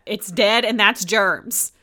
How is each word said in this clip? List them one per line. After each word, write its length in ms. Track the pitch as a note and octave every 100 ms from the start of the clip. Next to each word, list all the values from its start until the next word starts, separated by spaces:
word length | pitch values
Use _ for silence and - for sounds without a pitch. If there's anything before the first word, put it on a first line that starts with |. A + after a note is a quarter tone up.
| -
it's 220 | G#3 -
dead, 360 | E3+ G#3 A3+
and 140 | A#3 A3+
that's 260 | G#3 -
germs. 680 | F3 G#3+ F#3+ D#3+ - - - _